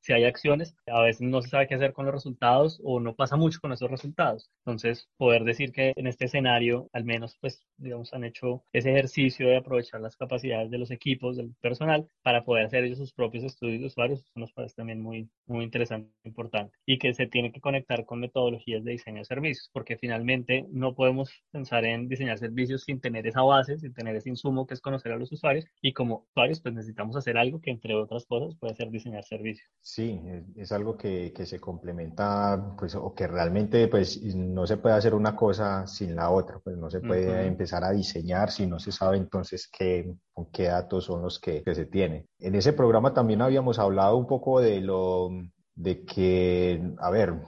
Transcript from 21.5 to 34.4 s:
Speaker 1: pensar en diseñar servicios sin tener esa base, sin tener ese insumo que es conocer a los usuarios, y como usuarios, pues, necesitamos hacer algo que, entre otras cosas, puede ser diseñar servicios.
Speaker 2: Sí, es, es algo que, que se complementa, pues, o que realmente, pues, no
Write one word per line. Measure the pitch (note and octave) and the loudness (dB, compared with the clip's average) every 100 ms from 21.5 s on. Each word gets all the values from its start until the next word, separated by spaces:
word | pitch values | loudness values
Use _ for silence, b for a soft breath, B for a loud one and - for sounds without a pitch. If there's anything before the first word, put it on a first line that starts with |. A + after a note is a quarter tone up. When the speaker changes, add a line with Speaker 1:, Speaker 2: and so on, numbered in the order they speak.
Speaker 1:
pensar | D3 C3 A#2 A2+ | -12 -2 0 0
en | A#2 B2 | -2 -4
diseñar | C3 C3 G#2+ | -4 -4 -4
servicios | A2+ A#2 B2+ C3 | -4 -2 -2 -2
sin | - C3 | -4 -6
tener | B2 A2+ A2+ | -4 -4 -2
esa | B2 | 4
base, | C3+ C#3 C3 D3+ | 6 6 4 -6
sin | D3 | -8
tener | B2 A2+ A2 | -8 -6 -4
ese | B2+ | -6
insumo | B2 C#3+ C3 C3 | -6 -2 -2 -4
que | |
es | B2+ | -6
conocer | C#3 C3+ A#2 | -6 -6 -4
a | A#2 | -6
los | B2+ | -6
usuarios, | D#3 D3+ C#3+ D#3+ _ | -2 0 0 -2 _
y | C3+ | -4
como | - A#2+ A2 _ | 0 -2 -2 _
usuarios, | - B2+ D#3+ | 2 2 2
pues, | B2+ A#2 | -6 -8
necesitamos | A2 A2 G#2+ C3+ | -10 -8 -6 -4
hacer | B2+ A2+ | 0 2
algo | B2 E3 | 2 0
que, | C#3+ | -6
entre | A#2 A2+ G#2+ | -8 -2 -2
otras | G#2+ A#2 - | -2 -6 -4
cosas, | A#2+ D#3 D#3+ | -4 -4 -6
puede | A#2 G#2+ | -8 -6
ser | A2+ | -8
diseñar | A2+ A#2+ G#2 | -8 -8 -12
servicios. | G2+ G#2+ G#2+ A2 _ _ - | -10 -8 -8 -10 _ _ -12
Speaker 2:
Sí, | - A2+ G2 F2 | -6 -4 -4 -8
es, | F2+ F2+ G2 | -12 -14 -14
es | G2 | -4
algo | G#2 G#2+ A2+ | -2 -2 -4
que, | G#2+ F#2 F2 | -4 -4 -6
que | - F2+ | -8 -10
se | F#2 | -8
complementa, | - F2 F2 F2 E2 D#2+ G2+ G2+ G2+ G2 G2+ - | -10 -10 -10 -8 -8 -2 0 2 2 0 -2 -8
pues, | F2 - | -6 -6
o | C#2 | -8
que | - F2+ | -4 -4
realmente, | F2 E2+ F#2+ G#2+ A#2 A2+ | 0 0 0 2 4 6
pues, | G#2+ F2+ - A2 | 4 2 -2 -6
no | F#2 | -4